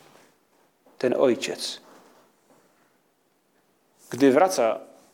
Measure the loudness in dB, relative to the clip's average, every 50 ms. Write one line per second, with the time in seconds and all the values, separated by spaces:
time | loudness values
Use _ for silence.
0 | -20 _ _ _ _ _ _ _ _ _ _ _ _ _ _ _ _ _ _ -4
1 | -4 -2 0 2 2 2 2 0 -4 -8 -10 -8 -10 -12 -12 -14 -18 -20 -20 -20
2 | -20 _ _ _ _ _ _ _ _ _ _ _ _ _ _ _ _ _ _ _
3 | _ _ _ _ _ _ _ _ _ _ _ _ _ _ _ _ _ _ _ _
4 | _ -10 -2 2 2 4 4 4 2 2 2 0 -2 -2 -2 -4 -10 -18 -20 -20
5 | _ _